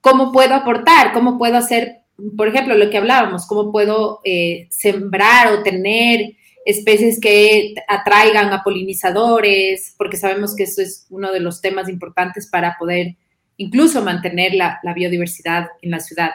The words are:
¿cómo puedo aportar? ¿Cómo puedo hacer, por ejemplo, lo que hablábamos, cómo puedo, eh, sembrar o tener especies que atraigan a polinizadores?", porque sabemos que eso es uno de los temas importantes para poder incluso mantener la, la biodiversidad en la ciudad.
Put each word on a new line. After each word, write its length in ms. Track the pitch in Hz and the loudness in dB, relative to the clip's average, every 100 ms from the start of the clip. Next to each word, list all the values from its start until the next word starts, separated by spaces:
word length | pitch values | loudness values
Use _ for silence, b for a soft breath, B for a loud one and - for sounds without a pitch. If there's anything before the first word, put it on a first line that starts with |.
¿cómo 300 | 262 262 262 | 4 4 4
puedo 240 | 254 262 | 4 4
aportar? 580 | 269 254 233 233 330 254 | 2 0 -2 6 6 6
¿Cómo 240 | 233 247 247 | 2 0 0
puedo 200 | 233 240 | 0 0
hacer, 460 | 233 233 247 - _ _ 202 208 | 0 -2 -4 -10 _ _ -14 -2
por 100 | 214 | 0
ejemplo, 260 | 247 254 214 | 0 2 2
lo 120 | 208 | 2
que 80 | 214 | 2
hablábamos, 480 | 214 254 214 185 - | 2 2 2 -4 -6
cómo 260 | 208 208 | -4 -2
puedo, 480 | 214 208 214 214 - | 0 0 0 -4 -6
eh, 440 | 196 180 170 170 - | -6 -2 -2 -4 -10
sembrar 800 | - 208 190 196 190 208 247 226 | -4 -2 -2 -4 0 4 6 6
o 100 | 208 | 2
tener 720 | 208 185 190 220 233 226 208 - b b | 0 -2 -2 0 2 0 -2 -10 b b
especies 540 | - 208 214 208 233 226 | -4 -2 2 4 2 0
que 560 | 220 208 214 214 208 - - | 2 4 6 4 0 -8 -4
atraigan 640 | 202 208 208 220 214 202 | -4 2 4 6 4 0
a 100 | 190 | -2
polinizadores?", 1300 | 202 190 190 190 190 180 233 233 208 196 190 190 - _ | -4 -4 -6 -4 -2 0 2 2 2 2 0 -4 -8 _
porque 180 | 196 196 | -8 -4
sabemos 380 | 196 196 202 | -4 -2 -6
que 100 | 208 | -4
eso 160 | 190 196 | -6 -4
es 240 | 185 - _ | -6 -8 _
uno 220 | 185 196 | -10 -6
de 80 | 190 | -4
los 200 | 175 175 | -6 -6
temas 280 | 190 190 185 | -6 -6 -8
importantes 580 | 180 170 - 180 190 202 | -10 -10 -6 -6 -6 -8
para 300 | 180 175 170 | -4 -4 -6
poder 380 | 170 175 175 175 _ _ _ _ | -4 -4 -4 -10 _ _ _ _
incluso 460 | 196 240 320 285 | -4 2 2 2
mantener 520 | 208 175 175 175 185 | -4 -4 -6 -2 0
la, 240 | 190 175 - | 0 -2 -4
la 80 | 175 | -8
biodiversidad 760 | 170 180 175 175 - 170 170 170 - | -6 -4 -4 -6 -8 -6 -4 -6 -12
en 80 | 175 | -10
la 80 | 170 | -10
ciudad. 320 | 165 165 165 | -10 -6 -6